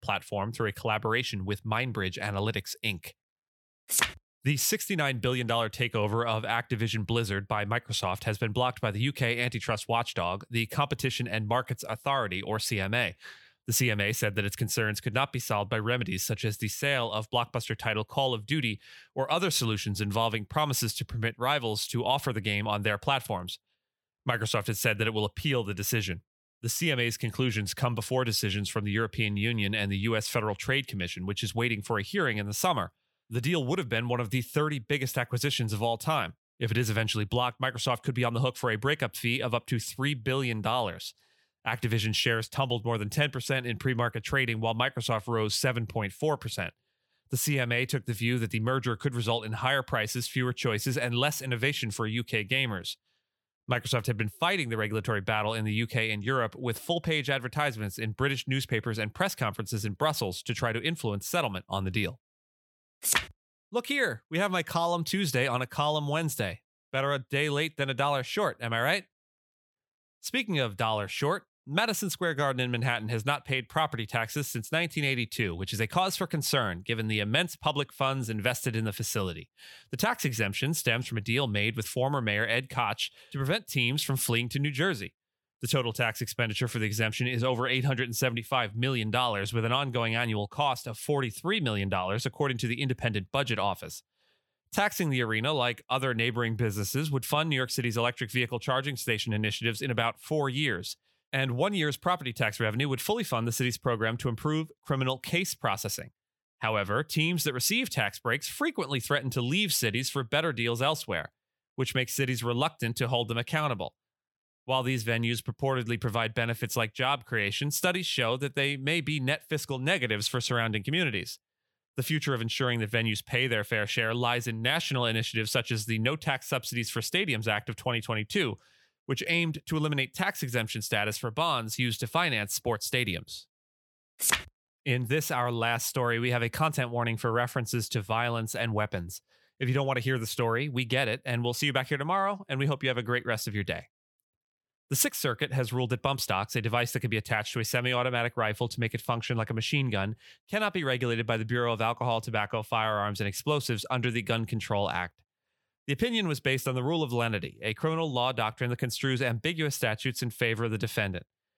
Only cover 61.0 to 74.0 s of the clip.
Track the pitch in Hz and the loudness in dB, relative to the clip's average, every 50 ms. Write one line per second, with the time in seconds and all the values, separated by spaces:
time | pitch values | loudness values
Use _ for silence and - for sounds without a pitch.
61 | - 113 101 98 - - - 175 147 113 95 92 - - 95 98 95 92 92 110 | -2 -2 -2 -2 -2 -2 0 0 0 0 -2 -4 -6 -4 -2 -2 0 0 0 0
62 | 98 - - - _ _ _ _ _ _ _ _ _ _ _ _ _ _ _ _ | 0 -2 -4 -8 _ _ _ _ _ _ _ _ _ _ _ _ _ _ _ _
63 | - - - - - - - _ _ _ _ _ _ - 202 240 240 - 285 277 | 0 0 0 0 -2 -6 -14 _ _ _ _ _ _ -4 -4 -2 -2 0 0 2
64 | 247 175 113 - _ - 156 170 202 202 185 180 160 - - 170 170 170 175 170 | 2 0 0 -4 _ -4 0 0 2 2 2 0 0 0 2 2 2 4 2 2
65 | 160 - - 196 196 147 127 123 131 135 120 123 127 - - - 147 151 151 151 | 0 0 0 0 0 2 2 2 2 2 2 0 -2 -2 0 0 2 2 2 2
66 | 147 143 147 160 165 151 - - 107 92 110 - _ _ _ _ _ _ - 135 | 2 0 0 0 0 0 0 0 -2 -2 -4 -6 _ _ _ _ _ _ -2 0
67 | 135 139 143 135 120 - 139 139 151 151 143 143 160 156 - - 139 135 131 113 | 2 2 0 -2 -2 -2 0 0 2 2 2 0 0 -2 -2 -2 -2 0 0 2
68 | 139 147 143 135 120 - - 208 208 143 - - 120 117 117 117 120 143 180 196 | 2 2 2 0 0 -2 0 0 0 0 0 -2 -2 0 2 2 4 4 2 0
69 | 190 _ _ _ _ _ _ _ _ _ _ _ _ _ _ _ _ _ _ _ | -2 _ _ _ _ _ _ _ _ _ _ _ _ _ _ _ _ _ _ _
70 | _ _ _ _ - - - 262 233 208 175 143 127 110 95 92 117 110 110 104 | _ _ _ _ -8 -4 -2 -2 0 2 2 2 2 0 0 0 0 2 2 0
71 | 101 92 - - 143 147 185 - - _ _ _ - 135 143 185 226 233 202 - | 0 -2 -2 -2 0 0 0 -2 -4 _ _ _ -8 -2 0 0 2 2 0 0
72 | 208 180 - - 180 165 151 135 147 139 131 127 127 123 123 117 120 127 120 113 | -2 -2 -2 0 0 0 2 2 2 2 2 2 0 0 0 0 2 2 0 0
73 | 110 113 123 110 107 139 143 135 - - 135 131 113 - - 156 156 147 - 113 | 0 0 -2 0 0 0 0 0 0 -2 -2 -2 -2 0 0 2 2 2 0 -4